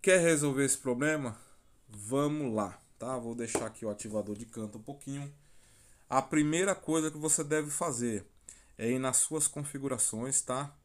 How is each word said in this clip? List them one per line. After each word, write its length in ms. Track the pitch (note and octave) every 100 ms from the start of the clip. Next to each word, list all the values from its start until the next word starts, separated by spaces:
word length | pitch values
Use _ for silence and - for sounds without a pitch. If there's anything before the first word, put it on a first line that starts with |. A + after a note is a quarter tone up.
quer 180 | - F#3
resolver 460 | E3+ D#3 C#3+ C3+ C#3
esse 120 | -
problema? 600 | C3 A#2+ D3 D#3 B2+ G#2 - - _ - _
Vamos 640 | G#2+ G#2 C3+ D3 D3+ C#3
lá, 280 | G#2+ G2 - _ _
tá? 200 | A#2 C3
Vou 160 | A#2 A#2
deixar 320 | A2+ - A2+
aqui 180 | - A2
o 40 |
ativador 440 | G#2 A2 G#2+ G#2 G2+
de 100 | A#2
canto 340 | A#2 G#2+ A2
um 20 |
pouquinho. 500 | A2 C#3+ - C#3 C#3+ - - - - - - - _
A 100 | C3
primeira 540 | - D#3 D3+ E3 G3
coisa 380 | F#3 - D#3+ D#3
que 60 | D3+
você 260 | D3+ D3
deve 260 | D3 D#3 D3
fazer 560 | C#3+ E3+ A#2+ A#2+ G#2 - - - - - -
é 140 | A2+
ir 100 | C3
nas 180 | C3 B2
suas 300 | - D#3 D3+
configurações, 920 | - C#3+ C3+ C#3 B2 - A2 B2+ C3+
tá? 340 | - C3 C#3+ -